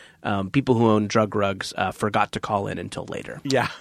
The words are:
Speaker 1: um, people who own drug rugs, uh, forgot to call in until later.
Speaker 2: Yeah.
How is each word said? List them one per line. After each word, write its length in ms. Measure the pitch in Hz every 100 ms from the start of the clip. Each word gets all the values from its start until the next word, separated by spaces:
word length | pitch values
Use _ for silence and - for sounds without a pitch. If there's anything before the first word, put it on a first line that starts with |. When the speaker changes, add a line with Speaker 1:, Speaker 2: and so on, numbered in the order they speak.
| - _
Speaker 1:
um, 260 | - 101 95
people 260 | 139 131 117
who 120 | 120
own 180 | 107 104
drug 260 | 113 107 104
rugs, 380 | 101 95 - -
uh, 160 | 92
forgot 400 | - 107 107 104
to 80 | 107
call 280 | - 104 101
in 100 | 87
until 280 | 95 - 90
later. 320 | - - -
Speaker 2:
Yeah. 240 | 139 131 110 -